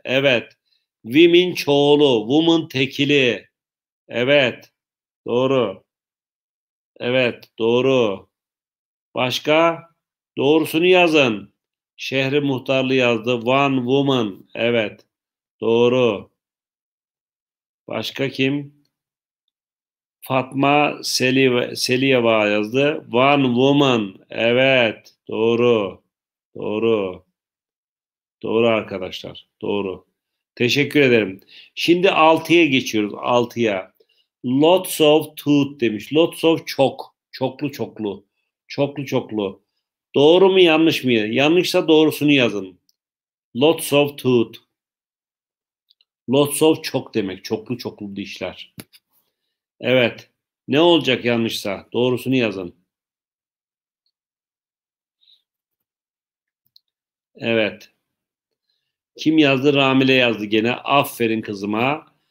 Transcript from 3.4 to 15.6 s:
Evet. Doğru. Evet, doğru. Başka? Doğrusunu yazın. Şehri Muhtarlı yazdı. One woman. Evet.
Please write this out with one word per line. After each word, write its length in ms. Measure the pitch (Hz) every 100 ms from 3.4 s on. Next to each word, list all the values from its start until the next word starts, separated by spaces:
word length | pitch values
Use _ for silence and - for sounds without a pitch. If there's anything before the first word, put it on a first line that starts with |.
| - _ _ _ _ _ -
Evet. 640 | 120 127 143 123 - - _ _ _ _ _ -
Doğru. 560 | 120 131 135 104 95 _ _ _ _ _ _ _ _ _ _ _ -
Evet, 500 | 120 127 120 - - -
doğru. 680 | 113 120 131 131 110 95 92 _ _ _ _ _ _ _ _ 123
Başka? 720 | 127 - 147 156 165 165 - _ _ _ _ -
Doğrusunu 480 | 135 160 151 160 180
yazın. 680 | 180 175 156 127 107 98 _ _ _ _ -
Şehri 440 | - 131 135 147
Muhtarlı 540 | 143 123 131 135 131 131
yazdı. 400 | 120 113 113 120
One 400 | 113 135 139 131
woman. 720 | 120 139 139 127 107 92 - 110
Evet. 500 | 117 117 101 - _ _ _ _ _ -